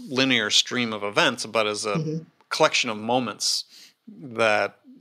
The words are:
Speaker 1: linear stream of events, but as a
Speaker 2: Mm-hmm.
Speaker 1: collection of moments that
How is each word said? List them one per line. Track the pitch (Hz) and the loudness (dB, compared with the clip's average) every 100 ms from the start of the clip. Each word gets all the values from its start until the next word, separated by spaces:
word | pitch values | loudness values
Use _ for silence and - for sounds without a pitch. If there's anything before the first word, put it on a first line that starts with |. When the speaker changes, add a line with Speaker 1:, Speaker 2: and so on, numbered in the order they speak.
| 240 | -4
Speaker 1:
linear | 127 135 123 104 | 0 2 2 2
stream | - - 127 117 | 2 2 0 -2
of | 107 | -4
events, | 101 104 160 117 110 | -2 2 2 0 -4
but | 110 107 | 0 0
as | 104 107 | 0 -2
a | 104 | -2
Speaker 2:
Mm-hmm. | 151 160 - _ - | -2 -6 -10 _ -8
Speaker 1:
collection | - 156 - 123 | 2 2 2 -2
of | 107 | -4
moments | 110 127 113 98 - - - - - _ - | 0 0 0 -4 -2 -2 -6 -18 -20 _ -20
that | 202 147 110 113 104 101 - - - | -18 -10 0 2 4 0 -6 -20 -14